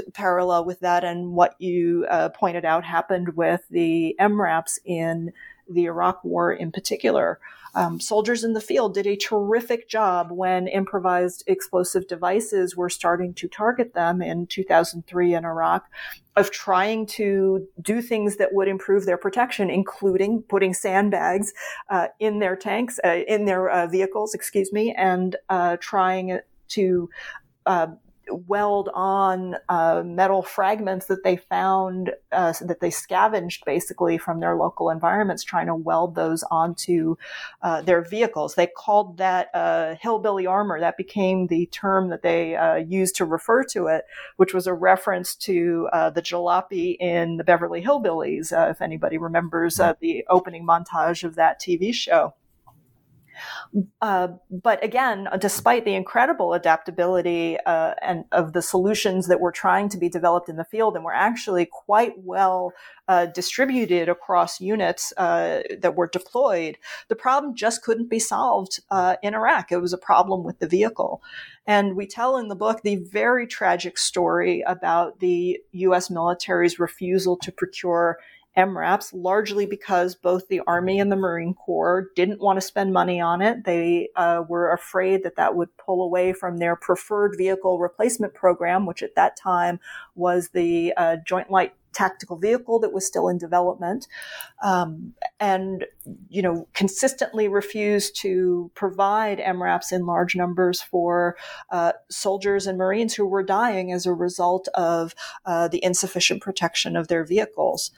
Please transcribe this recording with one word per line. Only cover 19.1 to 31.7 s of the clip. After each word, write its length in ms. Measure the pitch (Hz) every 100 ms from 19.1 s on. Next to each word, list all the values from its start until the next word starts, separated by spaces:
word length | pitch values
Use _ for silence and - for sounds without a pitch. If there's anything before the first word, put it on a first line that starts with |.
| 175
protection, 520 | 196 233 247 - 190
including 720 | 180 196 - 196 185 196 226
putting 300 | - 196 190
sandbags, 800 | 185 202 190 208 185 160 190 208 - - - -
uh, 180 | 190 170 -
in 180 | 214 208
their 160 | 196
tanks, 460 | 185 214 208 240 -
uh, 200 | 185 170 -
in 180 | 214
their, 240 | 202 185 185
uh, 200 | 180 170
vehicles, 460 | 185 190 190 214
excuse 380 | 202 - 202 190
me, 220 | 208 226
and, 400 | - 190 180 185 180 -
uh, 280 | 185 175 175
trying 580 | - 196 185 185 185 180 - _ -
to, 400 | - 185 180 170 - - - - _ -
uh, 220 | 180 160 165 _ _ - 185 180
weld 400 | 202 208 202 196
on, 600 | - 190 196 190 185 185 180 -
uh, 340 | 175 165 165
metal 380 | 175 175 190 190
fragments 680 | 180 - 196 214 202 185 -
that 160 | 190
they 120 | 190 180
found, 760 | - 180 190